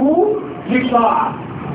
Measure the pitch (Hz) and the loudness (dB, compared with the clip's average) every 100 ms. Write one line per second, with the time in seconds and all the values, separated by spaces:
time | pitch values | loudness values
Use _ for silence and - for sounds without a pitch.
0 | 277 339 427 427 - - - 254 247 233 | 4 4 2 0 -4 -8 -2 0 2 2
1 | 226 - - - - - - | 2 2 -2 -6 -10 -10 -8